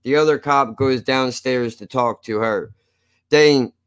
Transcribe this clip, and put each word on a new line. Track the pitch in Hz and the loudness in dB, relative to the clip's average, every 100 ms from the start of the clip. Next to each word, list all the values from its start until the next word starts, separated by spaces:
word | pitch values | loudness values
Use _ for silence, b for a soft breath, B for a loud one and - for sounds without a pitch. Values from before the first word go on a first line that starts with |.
The | 123 147 | -2 0
other | 156 143 | 2 0
cop | 143 143 131 113 | 0 0 0 -2
goes | 135 127 | -2 -2
downstairs | 110 131 131 123 131 127 120 - | -2 -2 -2 -4 -4 -2 -4 -8
to | 101 | -8
talk | 131 120 107 | -2 -2 -2
to | - 107 | -6 -4
her. | 113 104 - - _ _ _ _ - | -2 -4 -6 -16 _ _ _ _ -2
They | 147 151 143 117 _ | 4 4 4 0 _